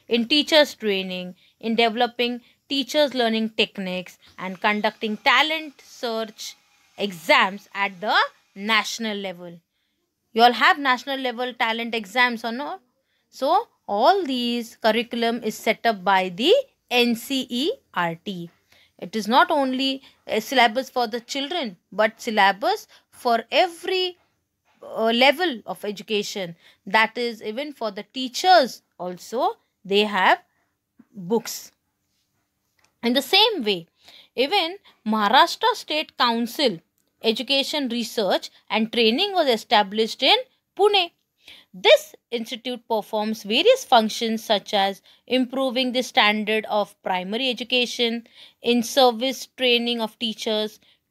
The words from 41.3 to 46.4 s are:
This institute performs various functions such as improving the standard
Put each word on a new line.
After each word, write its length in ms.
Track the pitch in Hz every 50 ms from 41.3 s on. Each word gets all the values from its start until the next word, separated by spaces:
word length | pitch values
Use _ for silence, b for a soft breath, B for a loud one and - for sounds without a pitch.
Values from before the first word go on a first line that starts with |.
| _ B B B B B B B B
This 420 | 180 196 415 605 554 - - - - _ _
institute 560 | - 240 226 - 262 220 - 254 247 240 - -
performs 560 | 226 214 196 - - 214 214 220 220 214 -
various 420 | 196 220 254 320 466 508 - -
functions 580 | - - 233 220 214 - - 233 226 220 220 -
such 300 | - 220 196 - - -
as 280 | 202 196 196 196 - _ b b b b b
improving 640 | 240 254 254 240 262 269 269 262 226 254 262 254
the 100 | 220 254
standard 640 | 240 - - 254 220 208 208 214